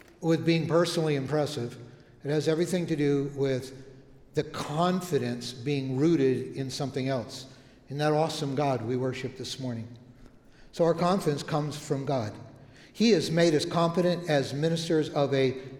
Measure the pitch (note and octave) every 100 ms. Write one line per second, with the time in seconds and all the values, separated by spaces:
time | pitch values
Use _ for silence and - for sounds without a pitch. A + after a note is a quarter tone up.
0 | - - E3 D#3+ C#3+ E3 C#3 D#3+ F3 E3+
1 | D#3 C#3+ C3 D3+ C#3+ - A#2+ - - -
2 | - - C#3 D3+ C#3+ D#3+ E3+ F3+ E3 D3+
3 | D3 C#3+ C#3 C3+ C#3 B2+ - - - -
4 | - - - - D3 - - D3 F3+ F#3
5 | - C#3 A#2+ A#2+ - - B2 C#3+ C3 C3
6 | D#3+ D#3+ C3+ A#2+ - C#3 C3+ - C3+ C3+
7 | C3 C3 G2+ - - - - - - C#3
8 | D3+ D3+ D#3 - C#3 C3+ C#3+ B2+ A2 B2+
9 | C3 B2+ C3 - A#2+ - B2+ A2+ A2 -
10 | - - - - - - - - E3+ E3
11 | F3 F#3+ D#3 C#3+ - D#3 D3 C3+ - C#3
12 | C#3 C3+ G#2+ - - - - - - -
13 | A3+ F#3 C#3 E3 E3+ D3 - E3+ E3+ F#3
14 | F3 E3+ - D3 A#2+ C3+ D#3+ E3 - D#3+
15 | D3 D3+ C#3 C3+ C3 B2 - -